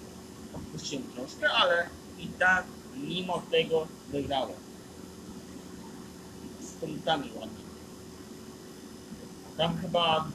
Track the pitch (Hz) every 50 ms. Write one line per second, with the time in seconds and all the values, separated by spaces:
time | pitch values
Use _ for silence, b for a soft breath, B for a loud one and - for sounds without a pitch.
0 | - - - - - - - - - - - - - - - 156 - - 151 131
1 | 120 113 - 123 - - - - 302 294 - 233 208 180 170 170 170 - - -
2 | - - - - - - - - 175 185 185 180 180 - - - - - - 131
3 | 143 151 170 185 180 180 175 160 - - - 165 165 151 160 160 156 - - -
4 | - - 139 143 139 139 139 135 123 104 - - - - - - - - - -
5 | - - - - - - - - - - - - - - - - - - - -
6 | - - - - - - - - - - - - - - - - - - - -
7 | - 165 160 147 131 - - - 113 110 - - - - - - - - - -
8 | - - - - - - - - - - - - - - - - - - - -
9 | - - - - - - - - - - - - 156 170 165 - 185 170 165 175
10 | 170 165 156 156 156 151 147